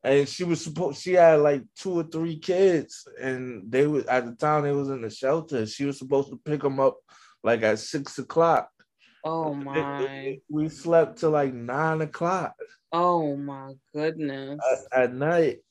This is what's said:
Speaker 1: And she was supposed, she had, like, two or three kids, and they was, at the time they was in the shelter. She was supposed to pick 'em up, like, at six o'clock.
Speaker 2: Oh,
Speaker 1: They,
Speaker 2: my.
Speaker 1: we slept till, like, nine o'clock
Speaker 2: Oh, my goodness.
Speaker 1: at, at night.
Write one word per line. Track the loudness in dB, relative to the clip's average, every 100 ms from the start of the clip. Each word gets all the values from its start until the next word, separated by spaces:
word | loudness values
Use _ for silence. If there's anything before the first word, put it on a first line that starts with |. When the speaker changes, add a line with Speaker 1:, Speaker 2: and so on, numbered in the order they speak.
Speaker 1:
And | 4 2 2
she | -4
was | -2 -2
supposed, | -4 -4 -4 -4
she | 2
had, | 8 8 8
like, | 4 2 -4 -10
two | -4
or | -4
three | -4 -4 -6 -6
kids, | -2 4 4 4 -2 -14 -20 -10
and | -6 -6 -8 -12 -2
they | 2 4
was, | 2 2
at | 0 0
the |
time | -2 0 2
they | 0
was | -2 -2
in | -6
the | -8
shelter. | -4 0 0 -2 -4 -4
She | -4 -6
was | -6
supposed | 0 0 0
to | -10
pick | -6 -2 -2
'em | 2
up, | 2 0 _ -20 _ _
like, | 0 2
at | 2 0
six | -4 -8 -8 -12
o'clock. | -4 2 4 4 0 _ _ _ _ _
Speaker 2:
Oh, | -6 -4 -4
Speaker 1:
They, | -6
Speaker 2:
my. | -4 -4 -4 -4 -6 -6 -10 -10 _
Speaker 1:
we | -4 -4
slept | -6 2 4 4 0
till, | 0
like, | 2 0
nine | -4 -6 -2 -2 -2
o'clock | -4 -4 -2 -2 -4 -10 -20 _ _
Speaker 2:
Oh, | 0 2 2 -2 -4
my | -8 -12 -16 -20 _
goodness. | -4 -4 -4 -6 -6 -10 -4 -2 -2 0
Speaker 1:
at, | 2
at | 2
night. | 0 0 2 2 0 _